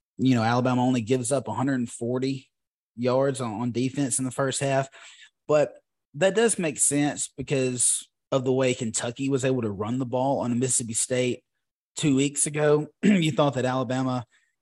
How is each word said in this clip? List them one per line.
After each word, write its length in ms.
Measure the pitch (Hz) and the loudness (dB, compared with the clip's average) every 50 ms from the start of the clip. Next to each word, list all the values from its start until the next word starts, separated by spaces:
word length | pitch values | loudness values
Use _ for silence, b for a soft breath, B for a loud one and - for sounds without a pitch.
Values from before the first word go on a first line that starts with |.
| _ _ _ | _ _ _
you 180 | - - 131 127 | 0 2 4 4
know, 80 | 117 110 | 4 4
Alabama 400 | 113 120 123 123 131 123 123 123 | 2 2 2 2 2 2 2 2
only 180 | 127 127 123 | 2 2 0
gives 300 | 110 104 131 127 120 110 | 0 0 0 0 0 0
up 160 | 139 139 110 | -2 -2 -2
a 60 | - 127 | -4 -4
hundred 220 | 123 127 139 135 | -4 -2 -2 -2
and 140 | 127 120 117 | -2 -4 -6
forty 600 | - - 117 117 127 127 131 135 135 131 - _ _ _ _ _ _ _ _ _ - | -6 -8 -6 -4 -2 -2 -2 -4 -4 -6 -10 _ _ _ _ _ _ _ _ _ -10
yards 440 | 113 120 123 123 131 139 143 135 120 | -4 -2 0 2 2 2 0 -2 -2
on, 140 | 127 117 104 104 | -6 -6 -4 -4
on 100 | 123 123 | -4 -2
defense 480 | 110 117 127 131 - 143 143 123 - - | -2 -2 -2 -2 -2 -2 -2 -2 -2 -4
in 60 | 131 | -4
the 60 | 127 | -4
first 280 | - - 139 131 127 - | -4 -2 -2 -2 -2 -2
half. 260 | 139 139 135 135 135 - B B B B B B B B B _ _ | -2 0 0 0 -2 -4 B B B B B B B B B _ _
But 260 | - 151 151 143 - - - _ _ _ _ _ _ - | 2 2 2 2 2 -2 -16 _ _ _ _ _ _ -4
that 200 | 143 180 190 185 | 0 0 2 2
does 220 | 214 233 220 - | 4 2 2 2
make 220 | - 175 156 123 - | 0 -2 -4 -2 0
sense 500 | - - 143 147 147 143 107 - - - - | 0 0 2 2 0 0 -2 -4 -8 -10 -8
because 680 | - 131 - 151 131 131 127 123 123 - - - - - _ _ _ _ - | -10 -6 -2 0 0 0 0 0 0 0 0 0 -2 -6 _ _ _ _ -2
of 120 | 139 135 123 | -2 0 2
the 100 | 131 131 | 2 2
way 200 | 131 131 127 123 | 2 2 2 0
Kentucky 560 | - 123 110 110 - - 120 120 - 135 135 | 0 -2 -4 -4 -4 -4 -6 -6 -4 -2 -2
was 160 | 139 127 127 | 0 0 2
able 160 | 131 131 127 | 0 0 0
to 100 | 113 107 | -2 -4
run 280 | 101 92 104 107 123 131 | -4 -4 -4 -4 -2 -4
the 60 | 135 | -4
ball 340 | 117 123 127 127 139 139 95 | -2 -2 -2 0 0 0 0
on 200 | 101 120 120 117 | 0 0 0 0
Mississippi 340 | 127 127 - - 123 107 113 | 0 0 0 -2 -2 -4 -4
State 500 | - - - 127 123 127 123 113 - _ _ _ _ _ _ _ _ _ _ - | -4 -2 -2 0 0 0 0 -2 -4 _ _ _ _ _ _ _ _ _ _ -8
two 200 | - - 151 135 | -2 2 2 4
weeks 300 | 131 143 143 143 - - | 4 2 0 0 -2 -2
ago. 420 | 156 143 151 151 147 151 151 151 - _ | -2 0 2 4 4 4 4 2 -4 _
<clears throat> 80 | - - | 0 4
You 280 | 196 208 185 160 151 | 4 4 4 4 0
thought 220 | 127 156 147 143 123 | 2 2 2 2 2
that 120 | 127 123 | 0 -2
Alabama 600 | 127 127 131 127 113 127 131 131 131 127 123 117 _ _ _ _ _ _ _ | 0 0 -2 -2 -2 -2 -2 0 -2 -2 -4 -6 _ _ _ _ _ _ _